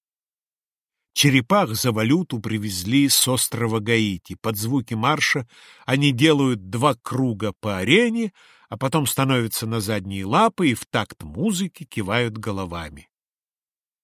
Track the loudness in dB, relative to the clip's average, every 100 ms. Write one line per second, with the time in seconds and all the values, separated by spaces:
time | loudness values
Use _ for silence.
0 | _ _ _ _ _ _ _ _ _ _
1 | _ 2 4 4 4 2 2 -2 -2 0
2 | 2 2 0 -6 -4 -4 -4 -6 0 4
3 | 4 2 2 0 -2 -2 -2 -2 2 2
4 | 2 -2 -10 -8 -6 -4 -2 -2 -2 -2
5 | 0 0 0 -2 -6 -16 -20 -12 -2 2
6 | 4 4 4 6 2 0 -4 0 0 0
7 | -4 -2 -2 -2 -6 -6 -6 -2 2 4
8 | 2 0 -4 _ -20 _ -14 -6 -2 0
9 | 0 0 2 2 0 -4 -4 -4 -2 -4
10 | -4 -6 0 2 2 2 0 0 -4 -4
11 | -4 -10 -12 -4 -2 -2 -4 -8 -10 -6
12 | -2 0 -2 -4 -6 -6 -6 -8 -10 -14
13 | -20 _ _ _ _ _ _ _ _ _